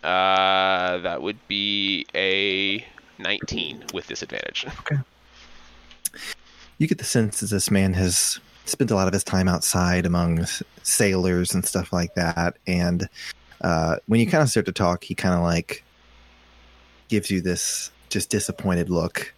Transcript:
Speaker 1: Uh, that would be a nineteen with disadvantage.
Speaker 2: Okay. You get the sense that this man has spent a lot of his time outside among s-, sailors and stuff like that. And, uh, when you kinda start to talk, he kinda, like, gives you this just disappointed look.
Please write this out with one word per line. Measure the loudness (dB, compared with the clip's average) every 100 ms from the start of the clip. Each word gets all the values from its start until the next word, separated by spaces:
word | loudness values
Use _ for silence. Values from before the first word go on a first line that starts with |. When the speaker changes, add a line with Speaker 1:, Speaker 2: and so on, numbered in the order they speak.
Speaker 1:
Uh, | 0 2 4 4 4 4 2 2 0 -2
that | -4 -4
would | -6 -8 _
be | -4 -2 -2 -2 -2 -4
a | -2 0 0 0 0 -2 -2 -6 -20 -20 -12
nineteen | -6 -6 -6 -6 -8 -10 -10
with | -10 -10
disadvantage. | -12 -10 -10 -8 -8 -10 -12
Speaker 2:
Okay. | -4 -4 -4 _ -20 -20 -20 -20 -20 -20 -20 -14 -14 -12 -14 -14 -16 -20 -20 _
You | 0
get | 0
the |
sense | 0 2 2 -2
that | -2
this | -2 2
man | 4 4
has | 4 2 2 0 -4 -10 -18 -8
spent | -2 2
a | 4
lot | 4
of |
his | 2
time | 0 2 2
outside | 2 0 2 2 2 2
among | 2 2 0
s-, | -2 -6 -10 -10
sailors | -2 2 4 4 2 2 2
and | 0 0
stuff | -2 -2
like | -2 -2
that. | 0 -2 0 -2 -2 -2
And, | 0 2 0 -4 -8 -16 -16 -20 -4
uh, | 0 2 0 -2 0
when | 2
you | 4
kinda | 4 4
start | 2 0
to |
talk, | 0 2 2
he | -4 -2
kinda, | 0 2
like, | 2 0 -2 -10 _ _ _ -20 -20 -20 _ -20 -20 -20 -20 -20 _
gives | -2 0
you | -2
this | 0 -2 -2 -4 -8 _ _
just | -4 0
disappointed | -2 -2 -4 0 0 2
look. | 0 -2 -6 -10